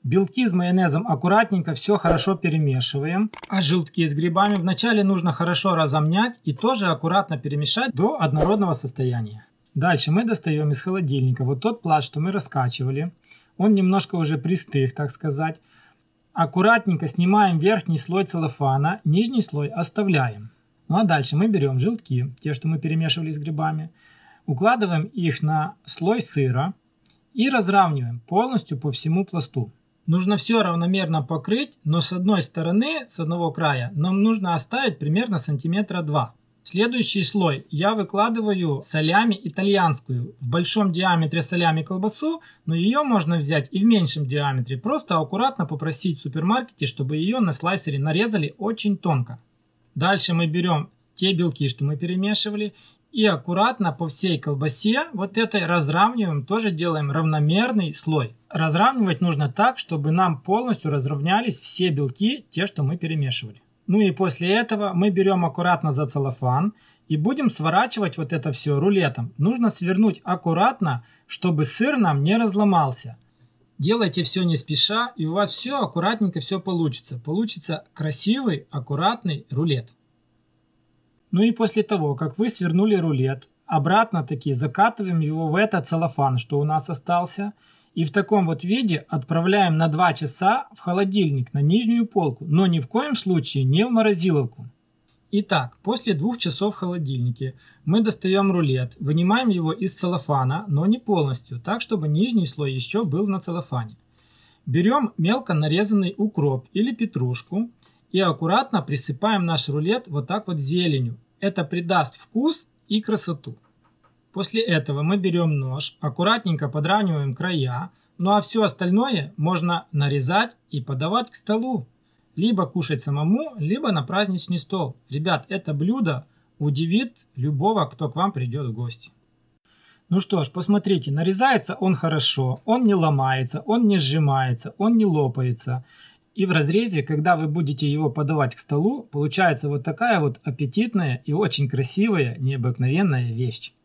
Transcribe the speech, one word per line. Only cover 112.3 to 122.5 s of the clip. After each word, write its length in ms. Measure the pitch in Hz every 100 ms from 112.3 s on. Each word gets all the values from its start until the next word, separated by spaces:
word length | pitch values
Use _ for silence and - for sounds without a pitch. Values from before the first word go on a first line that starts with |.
| 220 294 311 - _ _
и 140 | 214
красоту. 560 | 214 214 - 151 - 120 _ _ _ _ _ _ _
После 280 | 190 190 220
этого 400 | 233 165 135 139
мы 160 | 151 202
берем 400 | 185 170 170 143
нож, 400 | 131 131 - _
аккуратненько 680 | 147 127 175 226 202 151 143
подравниваем 640 | 151 151 208 196 156 139
края, 560 | 127 180 170 131 123 180 _ _ -
ну 100 | 180
а 100 | 208
все 200 | 202 226
остальное 720 | 202 - 180 196 269 208 143 -
можно 520 | 156 175 175 165 -
нарезать 640 | 147 143 143 131 196 226 _ _
и 100 | 143
подавать 520 | 120 131 160 214 220
к 40 | -
столу. 520 | - 220 254 220 120 _ _ _ _ -
Либо 300 | 208